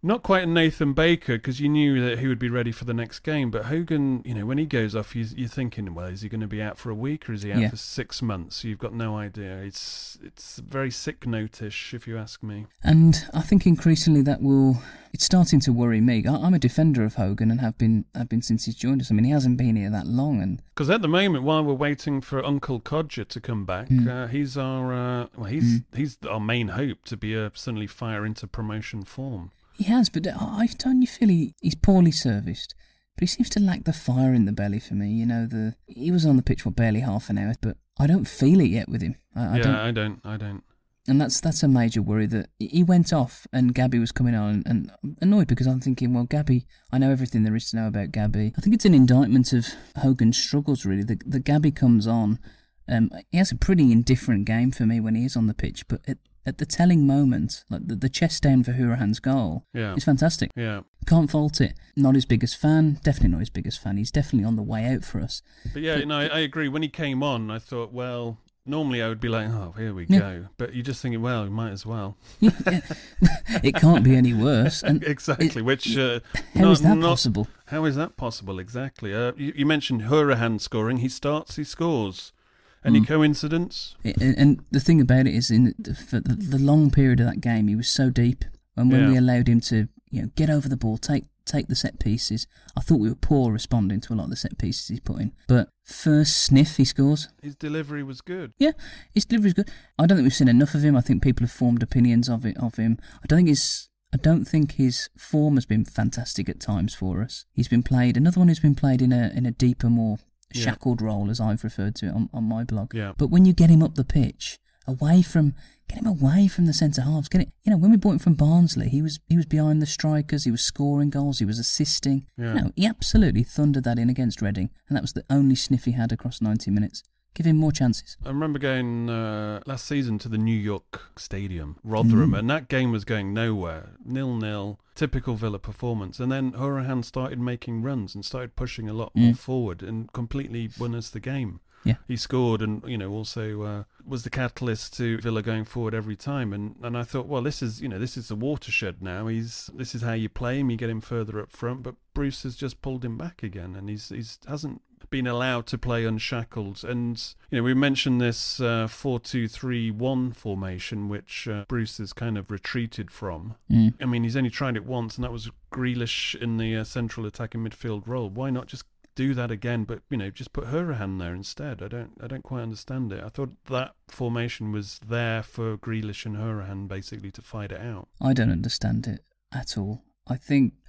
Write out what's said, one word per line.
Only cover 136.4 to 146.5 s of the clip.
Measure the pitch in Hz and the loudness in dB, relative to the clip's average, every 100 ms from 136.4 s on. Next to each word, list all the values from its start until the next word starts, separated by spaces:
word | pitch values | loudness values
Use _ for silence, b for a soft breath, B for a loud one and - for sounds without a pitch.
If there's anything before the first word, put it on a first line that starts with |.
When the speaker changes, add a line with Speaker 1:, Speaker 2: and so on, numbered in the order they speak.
| 131 | -4
Speaker 1:
Hourihane | 123 139 139 127 127 | -4 -6 -4 -4 -6
started | 120 135 131 131 | -6 -6 -6 -4
making | 123 123 - 113 | -6 -6 -8 -6
runs | 120 135 95 | -4 -6 -8
and | 104 | -10
started | 98 131 123 - | -12 -10 -10 -8
pushing | 123 - 110 | -8 -8 -8
a | |
lot | 110 113 | -8 -4
more | - 120 | 4 4
Speaker 2:
Mm. | 120 | 4
Speaker 1:
forward | - 131 113 87 | -2 -4 -4 -8
and | 95 113 113 | -10 -10 -10
completely | - 117 139 139 117 113 - | -10 -8 -8 -8 -8 -8 -8
won | 120 | -8
us | 117 113 | -6 -10
the | 113 | -12
game. | 127 139 117 90 - b | -8 -6 -6 -10 -18 b
Speaker 2:
Yeah. | - 120 - | -2 -2 -4
Speaker 1:
He | 120 | -8
scored | - 127 123 110 | -4 -2 0 0
and, | 107 107 117 | -2 -6 -8
you | 117 | -8
know, | 98 | -8
also, | 104 107 - 107 104 | -8 -10 -8 -8 -8
uh, | 104 104 104 _ | -8 -10 -12 _
was | - 131 | -12 -10
the | 117 | -8
catalyst | - 123 - 123 110 - - | -6 -6 -6 -6 -6 -8 -6
to | 120 113 | -4 -4
Villa | 117 110 | -4 -4
going | 113 110 | -4 -6
forward | 110 123 113 | -6 -6 -6
every | 110 107 104 | -6 -8 -10
time. | - 143 113 | -8 -6 -4